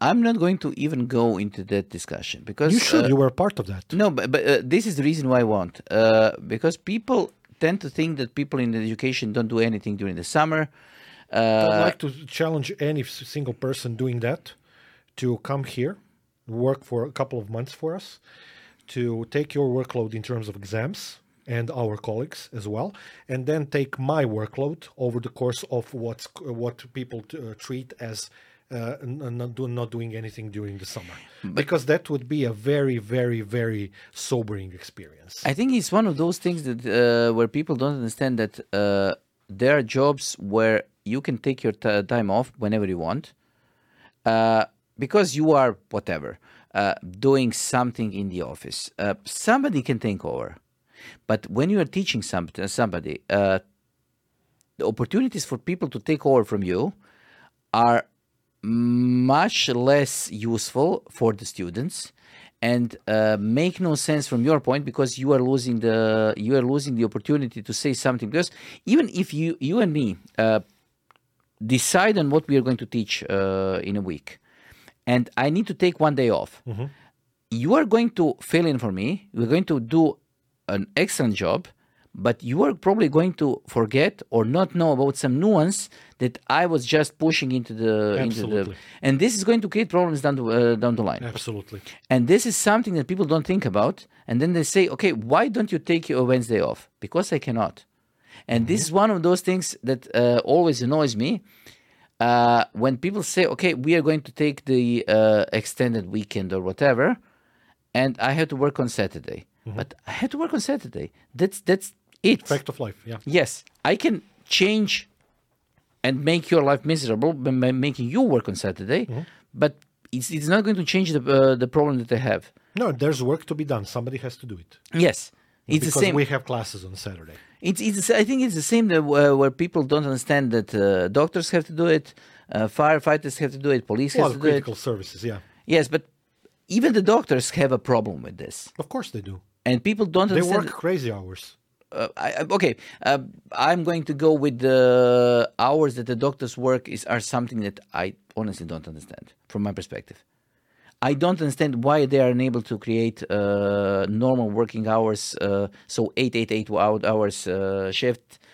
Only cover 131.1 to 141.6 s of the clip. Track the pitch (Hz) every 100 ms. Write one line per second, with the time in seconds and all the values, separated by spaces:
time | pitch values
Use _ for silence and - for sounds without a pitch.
131.1 | 139 160 180 165 170 156 160 170 156 -
132.1 | - - - - 107 110 - 151 156 156
133.1 | 151 143 - 143 135 143 127 - 110 139
134.1 | 247 156 139 151 143 131 107 131 104 -
135.1 | - 113 98 - _ - 160 127 151 -
136.1 | _ _ _ _ _ - 202 277 214 185
137.1 | 233 - 131 - - 135 127 - 117 107
138.1 | 73 - - - - - - - 262 -
139.1 | 107 98 95 _ _ 123 123 202 214 196
140.1 | 185 196 170 180 196 156 - 165 180 120
141.1 | 101 92 92 - _